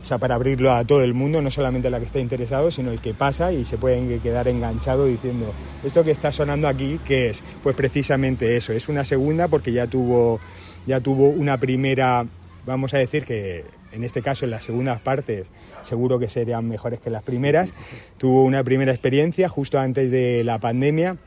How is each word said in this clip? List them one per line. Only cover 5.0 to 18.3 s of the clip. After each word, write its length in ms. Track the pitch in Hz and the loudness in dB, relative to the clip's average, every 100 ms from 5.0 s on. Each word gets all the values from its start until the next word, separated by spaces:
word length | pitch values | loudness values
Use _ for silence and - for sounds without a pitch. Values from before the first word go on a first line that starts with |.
| 139 | 2
diciendo, 480 | 117 127 123 110 95 - - | 0 -2 -4 -6 -8 -14 -8
"¿Esto 200 | 139 160 | 0 2
que 60 | 160 | 2
está 220 | 151 147 | 2 0
sonando 360 | 139 147 143 151 | -2 -2 0 0
aquí 320 | 127 135 156 - | 0 -2 -4 0
qué 240 | 135 120 | 2 2
es?". 140 | 101 - - | -2 -12 -4
Pues 140 | 143 127 | -2 0
precisamente 840 | 135 143 131 135 135 127 113 120 | 0 0 0 2 2 0 2 0
eso, 160 | - | 0
es 160 | 113 - | -4 -2
una 160 | 147 131 | -4 0
segunda 420 | 135 139 160 170 | 2 2 2 2
porque 240 | 147 127 | 2 2
ya 140 | 120 120 | -2 0
tuvo, 540 | 131 123 120 117 113 - - - - - | 0 2 4 4 0 -6 -20 -20 -12 -2
ya 140 | 131 | -2
tuvo 280 | 123 135 139 | 0 4 4
una 300 | 151 143 135 | 4 0 0
primera, 680 | 131 127 135 131 127 123 117 - - - - | 0 0 0 2 2 2 0 -10 -20 -16 -6
vamos 300 | 131 135 139 | -4 0 0
a 20 | |
decir 280 | 123 151 139 | 0 -2 -4
que 400 | 113 98 85 - - - | -6 -6 -8 -12 -20 -16
en 120 | 107 | -10
este 200 | 120 127 | -6 -4
caso 220 | 127 135 131 | -4 -2 -4
en 60 | |
las 120 | 110 | -6
segundas 360 | - 117 131 117 | -6 -2 -2 -2
partes 500 | - 135 - 107 92 - - - | -2 -2 -2 -6 -6 -16 -20 -20
seguro 340 | - 117 123 127 | -6 -2 2 2
que 120 | 117 | 0
serían 380 | 127 117 117 117 | -2 -2 -2 -4
mejores 320 | 110 123 120 | -4 -6 -6
que 120 | - | -6
las 100 | 110 | -6
primeras. 540 | - 123 139 156 190 - - 123 - - | -4 -2 2 2 2 -6 -18 -20 -20 -2
Tuvo 260 | 131 | 4